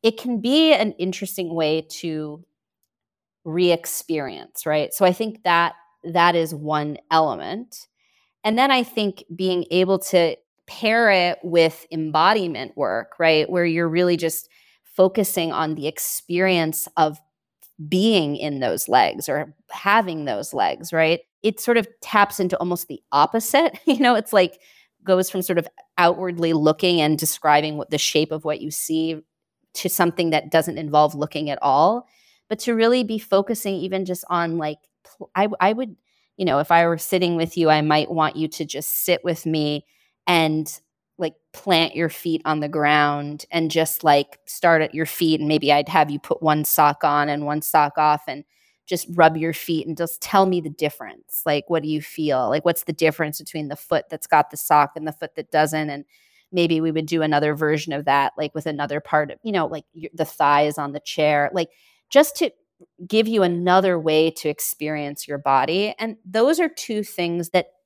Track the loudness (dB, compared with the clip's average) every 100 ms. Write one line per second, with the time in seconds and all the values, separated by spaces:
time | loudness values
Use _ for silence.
0 | 0 -2 -6 -4 0 4 4 4 2 -2
1 | -6 -6 -10 -8 -6 -2 0 -2 -4 -12
2 | -8 -8 -8 -12 -20 _ _ _ _ _
3 | _ _ _ _ -8 0 2 0 -2 -10
4 | -6 -6 -6 -12 -16 -10 -2 -2 -2 2
5 | 2 2 -6 -4 0 2 2 -4 _ _
6 | -4 2 4 4 -2 -6 -4 -4 -4 -8
7 | _ 2 2 -2 -8 -10 -12 -20 -20 _
8 | _ _ _ _ -2 2 2 2 0 -2
9 | -2 -4 -16 -4 0 0 0 0 2 0
10 | 2 2 2 -2 _ _ _ -4 0 4
11 | 4 4 2 -2 0 4 4 2 -10 -6
12 | -2 2 4 4 0 -6 -10 -4 -2 -2
13 | -6 0 4 4 2 0 0 0 0 2
14 | 2 2 -2 -4 -12 _ _ _ _ 2
15 | 2 4 -2 -2 -2 -2 -4 -4 -6 -6
16 | -8 -8 _ 0 2 2 0 -4 -6 0
17 | 0 0 _ _ _ _ -20 _ -2 2
18 | 4 4 2 -2 -6 -4 -2 -2 2 4
19 | 4 0 -4 -4 -6 _ _ -6 0 2
20 | 0 -6 -6 -6 -6 -2 -2 -2 -4 0
21 | 2 0 -4 _ -4 -2 0 0 0 _
22 | -2 2 2 2 -2 -2 -4 -6 -8 -14
23 | _ 2 2 0 0 2 2 -2 -2 2
24 | 2 2 2 2 2 -2 _ _ _ _
25 | 0 0 2 -4 -2 -2 -4 _ -12 2
26 | 2 2 -4 -2 0 2 2 2 0 2
27 | 2 0 -2 -2 2 4 2 -6 -6 -4
28 | 0 0 0 -4 -6 -6 -6 -8 -4 -4
29 | -4 -6 _ _ _ _ _ -8 -4 0
30 | 0 2 0 0 2 0 0 -6 0 4
31 | 4 2 -6 -4 -6 -2 2 4 4 2
32 | -6 _ _ _ _ -6 -2 2 4 2
33 | 0 -6 0 0 0 -4 -4 -4 -4 -4
34 | -4 -8 -4 -2 -2 -2 -4 -8 _ _
35 | _ _ -8 -2 -2 2 0 0 -6 -12
36 | _ _ _ -4 0 0 4 4 4 0
37 | -2 0 0 0 -2 0 2 4 2 0
38 | 0 0 -2 -2 -6 -6 -10 -8 -6 -4
39 | -2 -2 -2 -4 -2 -2 -2 -4 _ _
40 | _ _ 0 2 2 0 -4 -12 _ _
41 | _ _ -8 _ _ -14 0 2 2 -2
42 | -4 -4 -6 -4 -2 -2 -2 0 2 4
43 | 2 0 -6 -10 -6 -4 -2 0 -2 0
44 | 4 4 2 -10 -16 0 2 4 2 -4
45 | -6 -2 0 0 0 0 4 2 2 2
46 | 2 -2 -6 -2 0 0 0 2 2 4
47 | 0 0 0 -4 -4 -6 0 2 2 2
48 | 2 0 -4 -12 -14 _ _ _ -8 -6
49 | -6 4 4 4 -4 -6 -4 -4 -4 -6
50 | -8 -8 0 2 4 2 -4 -4 -4 -4
51 | -18 -18 _ -8 -2 -2 0 -4 -2 -6
52 | -6 -6 -2 0 0 0 0 -2 -6 0
53 | 0 0 -6 -6 -12 -10 -10 -12 -4 -4
54 | -4 -12 0 2 2 -4 2 2 2 -2
55 | -10 -8 -12 -12 -2 2 2 0 -6 -8
56 | -14 _ _ _ _ 0 2 2 0 -2
57 | -2 -2 2 2 2 0 0 0 -2 -6
58 | 0 2 2 -2 -6 -6 -8 -6 -6 -6
59 | 0 0 0 -8 -4 -2 -2 -6 -14 -16
60 | -16 -6 -6 0 2 4 2 -2 -8 -8
61 | -10 0 2 2 0 -2 -6 _ _ _
62 | _ 4 4 0 -6 _ _ _ _ _
63 | -2 0 2 2 2 0 2 4 4 0
64 | 2 2 2 0 -6 -4 -8 -6 -6 -6
65 | -8 -10 -10 -4 2 2 2 -2 -2 -6
66 | -10 -10 -4 2 2 2 -2 -4 -6 -6
67 | -6 -6 -4 -4 -2 -2 -2 _